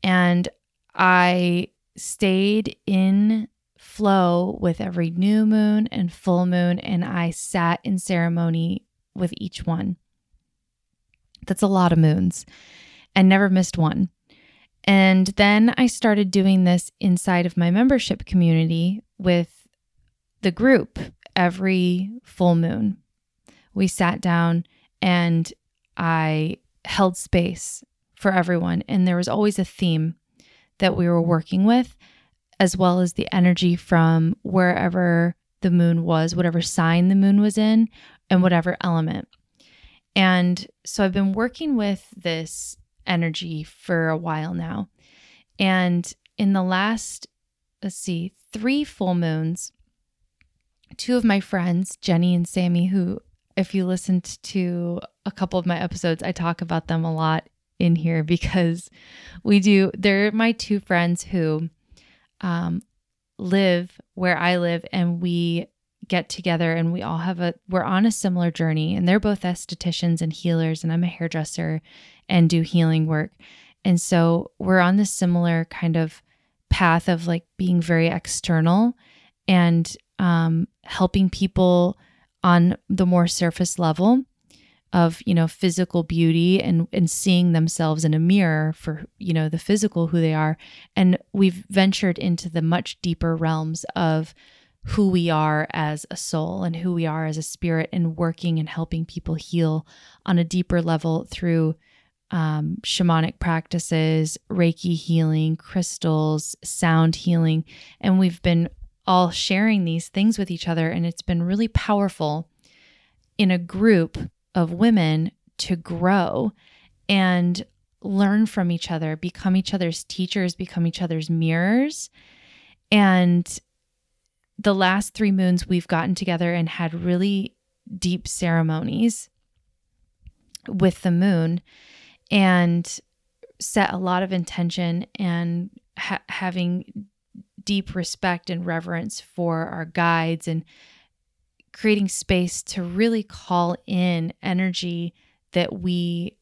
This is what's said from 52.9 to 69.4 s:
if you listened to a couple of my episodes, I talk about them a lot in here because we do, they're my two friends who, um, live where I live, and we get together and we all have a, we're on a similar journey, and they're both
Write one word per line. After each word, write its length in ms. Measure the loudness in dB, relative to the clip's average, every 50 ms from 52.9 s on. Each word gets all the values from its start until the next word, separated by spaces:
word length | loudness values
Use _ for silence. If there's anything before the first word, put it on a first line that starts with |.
| 0 -2 -2 -2 -4 -8 _ _ _ _ _ _ _ -4
if 180 | -4 -2 -2
you 100 | -4 -2
listened 540 | -2 -4 -4 -2 -2 -2 -2 -2 -6 -16 -16 _
to 580 | -8 -4 -4 -4 -2 -4 -4 -6 -6 -6 -8 -10 -14 _ _ _
a 60 | -12
couple 280 | -6 -6 -6 -2 -2 -4
of 60 | -2
my 120 | -2 -4 -2
episodes, 440 | -4 -6 -6 -4 -4 -4 -4 -2 -4
I 80 | -6
talk 300 | -6 -4 -4 -4 -4 -4
about 260 | -6 -4 -4 -6 -4 -2
them 160 | -4 -2 -2
a 100 | -2 -4
lot 360 | -2 -2 0 -2 -2 -4 _ _ _ _ _ _ _
in 200 | 2 2 2 2
here 260 | 2 0 -2 -2 0
because 680 | 0 -2 -2 -2 -2 -2 0 0 0 -2 -4 -8 -18 _ -20 -20 -20 -20 -20 -20 -20 -20 -10 _
we 160 | 2 2 4
do, 320 | 4 4 4 4 4 2 -2 -2
they're 340 | 0 0 2 2 2 0
my 220 | 0 0 0 0 0
two 260 | -2 -4 -4 -4 -4
friends 440 | -2 _ 0 0 2 0 0 -2 -4
who, 460 | -6 -4 -2 0 0 -2 -2 -4 -6 _ _ _ _ -20 _ _ _ _ _ _ _ _ _
um, 420 | -6 -4 -4 -4 -4 -4 -6 -6 -8 _ _ _ _ _ _ _ _ _ _ _
live 640 | -6 -2 0 2 4 4 2 2 -2 -6 _ _ -20 _ _
where 240 | -4 0 0 0 0
I 180 | 0 0 0 0
live, 280 | 0 0 -2 -4 -6 -6 -4
and 280 | -2 0 0 -2 -2
we 460 | -2 -2 -2 0 0 0 -2 -2 -4 -8 _ _ _ _ _ _ -8 -4
get 220 | -4 -4 -4 _
together 440 | -10 -8 -4 -2 -2 0 0 0 0
and 200 | 0 -2 -2 -2
we 80 | -4
all 160 | -6 -6 -6 -4
have 240 | -4 -4 -4 -2
a, 120 | -4 -4 -4 _ _ _
we're 160 | -2 -2 0
on 220 | 2 2 2 2
a 60 | 2
similar 380 | 0 0 -2 -2 0 0 0 -2
journey, 460 | 0 0 -2 0 0 0 -2 -2 -2
and 120 | 0 2 2
they're 120 | 2 2
both 220 | 2 0 -2 -2